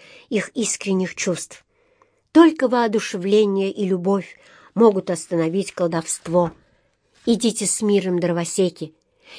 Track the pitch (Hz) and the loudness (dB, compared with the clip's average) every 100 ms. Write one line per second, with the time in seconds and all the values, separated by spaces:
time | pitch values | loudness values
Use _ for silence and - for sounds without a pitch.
0 | - - _ 214 - - 202 - 202 190 | -20 -20 _ -6 -4 -6 -6 -6 -4 -2
1 | 185 - - 165 - - _ _ _ _ | -2 -4 -6 -6 -8 -20 _ _ _ _
2 | _ _ _ 311 330 320 254 240 233 214 | _ _ _ 6 6 4 0 0 0 -2
3 | - 196 185 208 208 196 196 202 190 185 | -4 -6 0 2 2 0 -2 -4 -2 -2
4 | 180 196 - - - - - - 226 190 | 0 -2 -4 -18 -20 -20 -10 4 4 4
5 | 185 170 - 170 160 185 185 - 175 170 | -2 -6 -4 -2 0 -2 -4 -4 -2 -2
6 | 165 - 170 175 170 - _ _ _ _ | -6 -8 0 0 0 -4 _ _ _ _
7 | _ _ - 220 233 202 190 - 214 202 | _ _ -2 0 0 -2 -4 -2 0 0
8 | 185 175 170 170 170 - 180 - 156 - | 0 -2 -2 -2 -4 -2 -2 -2 -14 -16
9 | _ _ - | _ _ -20